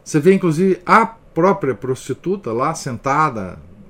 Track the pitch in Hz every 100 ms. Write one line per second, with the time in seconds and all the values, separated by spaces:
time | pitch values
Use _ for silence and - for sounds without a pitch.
0 | - 156 147 190 185 151 190 175 - 196
1 | 220 - - - 180 196 139 113 127 131
2 | - 127 165 202 160 113 143 160 143 117
3 | 139 143 156 113 92 82 73 - -